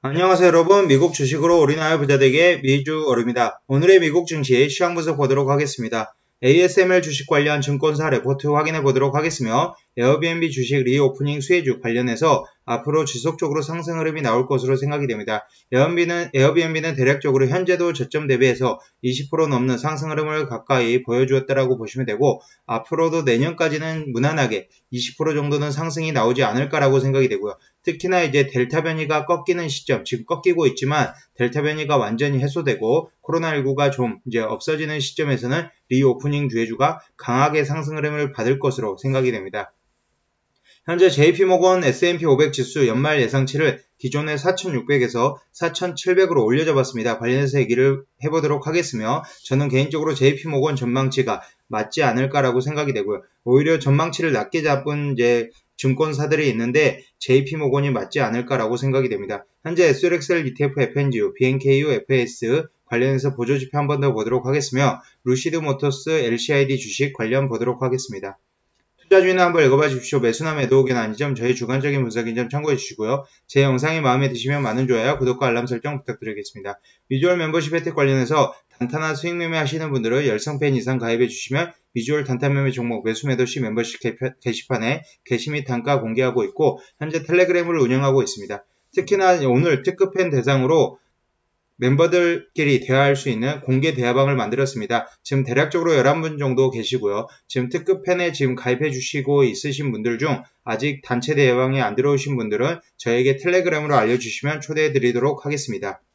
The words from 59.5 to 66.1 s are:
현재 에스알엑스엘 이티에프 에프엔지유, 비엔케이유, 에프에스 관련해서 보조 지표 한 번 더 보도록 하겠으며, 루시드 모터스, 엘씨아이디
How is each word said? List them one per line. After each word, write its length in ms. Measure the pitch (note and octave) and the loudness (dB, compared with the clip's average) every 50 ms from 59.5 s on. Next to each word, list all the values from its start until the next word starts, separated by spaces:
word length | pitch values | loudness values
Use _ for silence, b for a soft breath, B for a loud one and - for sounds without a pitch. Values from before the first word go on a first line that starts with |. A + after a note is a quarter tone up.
| _ _ | _ _
현재 260 | _ D#3+ F3 E3 F3+ | _ -4 2 4 4
에스알엑스엘 600 | D#3 C3+ C#3+ F3+ F3 F3 E3 C#3 - F3 E3 D3+ | 4 4 2 2 0 0 0 0 0 -2 0 0
이티에프 340 | C3 B2 - C#3+ C#3 C3+ D3 | -4 -4 -2 -2 -2 0 0
에프엔지유, 520 | B2+ A#2 - C#3+ C#3 C#3 A#2+ A2 G2+ F#2+ - | -2 0 0 -2 0 0 0 0 -2 -2 0
비엔케이유, 580 | - B2+ B2+ C3+ C3 C3+ C#3 C3+ C#3 D3 D3+ | 0 0 2 2 2 2 2 2 2 2 0
에프에스 760 | B2+ G#2 - - C3+ B2+ A#2+ - - - A#2+ A2+ C3 D#3+ D#3 - _ _ _ | -2 -2 0 0 0 0 0 -2 -6 -6 -2 0 0 -2 -2 -6 _ _ _
관련해서 500 | _ A#2 A#2 B2+ C3+ C#3 B2+ C3 C#3+ C3+ | _ 0 0 2 2 0 0 -2 -2 -4
보조 240 | A#2+ A#2+ A#2 C#3+ C#3 | -4 -2 -2 -2 -2
지표 180 | C3 B2+ - | -2 -4 -4
한 80 | D3 D3 | -4 -2
번 160 | C#3 D3 C#3 | -2 -2 0
더 120 | C#3 C#3 A#2 | 0 0 0
보도록 340 | A2 G#2 A2+ B2 B2 B2 | 0 -2 -2 -2 -2 0
하겠으며, 520 | C3 C#3 D3 C3+ - B2+ C3 C#3+ B2+ - B B B B B _ | 0 -2 -2 -2 -2 -2 0 0 0 -2 B B B B B _
루시드 320 | B2 B2+ B2+ - E3 D#3 | -2 -2 0 0 -2 -4
모터스, 520 | E3 D#3 D3 C3+ - D3 C#3+ C3+ - - | -2 -2 -2 -4 -2 -2 -2 -2 -4 -4
엘씨아이디 720 | D#3 | -2